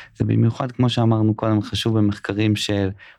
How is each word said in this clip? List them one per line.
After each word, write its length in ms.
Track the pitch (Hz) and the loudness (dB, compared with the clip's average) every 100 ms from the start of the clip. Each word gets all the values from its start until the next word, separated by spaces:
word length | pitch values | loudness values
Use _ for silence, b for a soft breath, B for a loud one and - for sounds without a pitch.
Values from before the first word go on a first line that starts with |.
| B - | B -4
זה 80 | 107 | 0
במיוחד, 460 | 110 113 113 131 | 2 2 0 -6
כמו 180 | 123 123 | -2 -2
שאמרנו 440 | 117 113 113 110 | 2 2 2 2
קודם, 280 | 104 110 107 | 0 0 0
חשוב 360 | 104 101 120 110 | -2 -4 0 0
במחקרים 580 | 104 101 - 101 107 104 | 0 -2 -6 -2 0 0
של 340 | - 101 98 101 B | 0 -2 -2 -4 B